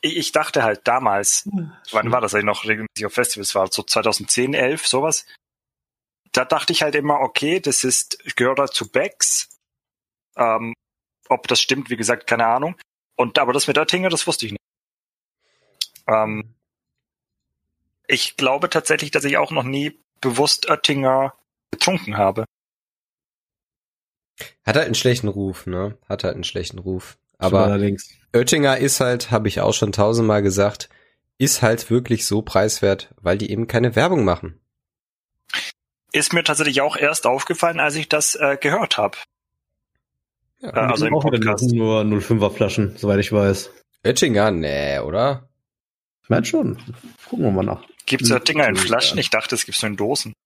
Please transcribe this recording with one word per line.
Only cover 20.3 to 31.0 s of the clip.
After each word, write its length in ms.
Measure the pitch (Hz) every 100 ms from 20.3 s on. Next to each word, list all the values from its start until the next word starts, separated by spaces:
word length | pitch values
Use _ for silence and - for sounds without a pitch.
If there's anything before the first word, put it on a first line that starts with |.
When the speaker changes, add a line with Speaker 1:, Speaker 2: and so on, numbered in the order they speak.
| 120 147 - -
Speaker 1:
Oettinger 640 | 151 - 139 131 131 135 - _ _ _
getrunken 460 | - - 185 - 104
habe. 260 | 98 98 110 _ _ _ _ _ _ _ _ _ _ _ _ _ _ _ _ _ _ _ - _ -
Speaker 3:
Hat 100 | 143
halt 100 | 160
einen 80 | 113
schlechten 340 | 127 123 104
Ruf, 360 | 101 98 92 -
ne? 320 | 90 101 110 _
Hat 160 | 98 95
halt 100 | -
einen 80 |
schlechten 360 | 90 98 90 92
Ruf. 380 | 95 92 - - _ _
Speaker 2:
Stimmt 60 | 92
Speaker 3:
Aber 100 | 95 98
Speaker 2:
allerdings. 440 | 101 101 98 - - _
Speaker 3:
Oettinger 440 | 117 123 160 143 131
ist 220 | 135 -
halt, 320 | 127 123 -
hab 140 | 117 107
ich 160 | 95
auch 120 | 98
schon 200 | 107 104
tausendmal 480 | 101 104 117 113 104
gesagt, 480 | 101 95 101 - - _